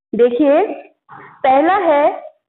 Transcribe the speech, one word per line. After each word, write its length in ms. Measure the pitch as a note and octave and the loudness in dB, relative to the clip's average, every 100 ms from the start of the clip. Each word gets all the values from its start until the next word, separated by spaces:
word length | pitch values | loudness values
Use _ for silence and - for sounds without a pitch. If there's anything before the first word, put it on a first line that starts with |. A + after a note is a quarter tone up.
| _ G#3+ | _ -2
देखिए 500 | B3 A#3+ C#4+ D4+ G4+ D4 - _ _ - | 0 2 0 2 0 -6 -18 _ _ -20
पहला 600 | - - C4+ C4+ D#4+ G4+ | -20 -6 0 2 2 0
है 560 | E4+ C#4+ D#4 F#4+ - _ | 0 0 0 -2 -14 _